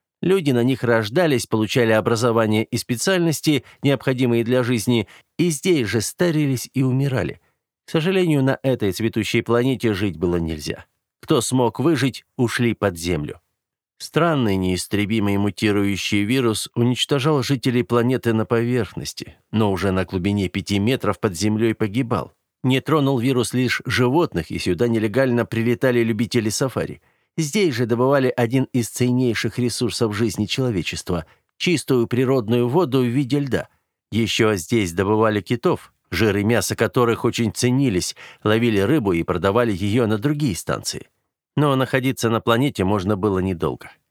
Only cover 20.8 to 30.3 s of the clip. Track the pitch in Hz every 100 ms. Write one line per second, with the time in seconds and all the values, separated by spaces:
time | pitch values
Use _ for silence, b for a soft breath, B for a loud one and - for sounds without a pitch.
20.8 | 104 131 101 98 113 82 107 107 113 110
21.8 | 110 107 117 98 - _ _ _ 127 131
22.8 | - 156 139 131 123 123 110 123 123 -
23.8 | - 117 123 147 165 85 80 92 - 85
24.8 | 120 113 107 113 135 120 113 110 113 117
25.8 | 131 120 113 110 120 120 107 - 135 135
26.8 | - 69 _ _ _ - 151 208 180 117
27.8 | 117 117 127 139 127 - 117 131 127 127
28.8 | 113 - 123 123 127 104 117 - 123 -
29.8 | 117 - 113 104 113